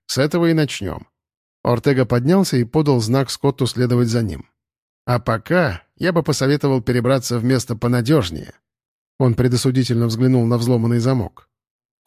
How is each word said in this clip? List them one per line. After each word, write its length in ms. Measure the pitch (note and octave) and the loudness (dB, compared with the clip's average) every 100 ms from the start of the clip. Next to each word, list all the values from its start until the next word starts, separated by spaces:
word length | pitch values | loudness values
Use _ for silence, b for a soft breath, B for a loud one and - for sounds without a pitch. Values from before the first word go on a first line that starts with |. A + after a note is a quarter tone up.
| - | -8
С 140 | - | -2
этого 300 | D3 F3 E3+ | 0 2 2
и 40 | |
начнём». 540 | D#3+ C#3+ - F#2+ D#2+ - _ _ _ _ _ | 2 0 -4 -8 -10 -14 _ _ _ _ _
Ортега 420 | - A#2+ C#3+ C3 A#2 | -2 0 0 0 2
поднялся 520 | B2 C3 F#3+ F#3 C3 | 0 2 2 2 0
и 60 | |
подал 360 | A#2+ D#3 D3 B2+ | 0 0 2 0
знак 280 | A2 C3+ C3 | 0 0 -2
Скотту 340 | - C#3 - B2 | -2 -2 -2 -2
следовать 420 | A#2 B2 A#2+ A#2+ | -2 0 0 0
за 140 | A#2+ | 0
ним. 280 | G#2+ D2+ - _ _ _ _ _ - | -2 -6 -14 _ _ _ _ _ -4
«А 140 | A#2+ | -2
пока 640 | - A2+ - F3 D3 E2+ - - | -2 -4 0 0 0 -4 -12 -6
я 160 | E3+ | -2
бы 80 | E3+ | 0
посоветовал 600 | D#3 C3+ C3+ D3 C#3+ C3 | 0 0 0 0 0 0
перебраться 580 | B2 B2 A#2 C3+ B2 A#2+ | 0 0 2 0 0 -2
в 40 | |
место 320 | A#2+ C3 - A2 | 0 0 -2 -4
понадёжнее». 800 | A#2+ B2 A2+ D#3 F#2 E2 - - _ _ _ _ _ - | 0 0 2 2 0 -6 -12 -18 _ _ _ _ _ -2
Он 140 | C3 | 0
предосудительно 720 | A#2 B2+ B2 C3+ B2+ B2 A#2 A#2 | 2 2 2 0 0 0 0 0
взглянул 400 | A2 B2+ B2+ A#2 | 0 2 2 2
на 140 | A#2+ | 0
взломанный 400 | A#2 A#2+ A#2 A#2+ | 0 0 2 0
замок. 500 | A#2+ B2+ F#2 - _ _ _ _ _ _ | 0 0 -4 -10 _ _ _ _ _ _